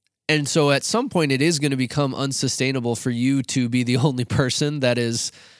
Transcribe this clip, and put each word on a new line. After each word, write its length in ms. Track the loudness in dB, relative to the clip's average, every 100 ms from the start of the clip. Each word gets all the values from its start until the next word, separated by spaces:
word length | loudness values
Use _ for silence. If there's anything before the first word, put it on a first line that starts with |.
| _ _ -2
And 200 | 0 0
so 240 | 2 4
at 120 | 2
some 240 | 0 -2 -2
point, 220 | 0 0
it 100 | 2
is 180 | 2 2
gonna 180 | 0 0
become 360 | -2 0 -2 -2
unsustainable 800 | -4 -2 -2 -2 -2 0 -2 -2
for 140 | -2
you 320 | 0 2 0
to 260 | 0 -2 0
be 140 | 0
the 140 | 0 2
<laughs> 100 | 2
only 180 | 0 -2
person 540 | 0 0 0 -2 0
that 160 | 0 2
is, 340 | 0 -2 -6 -10 -20 -20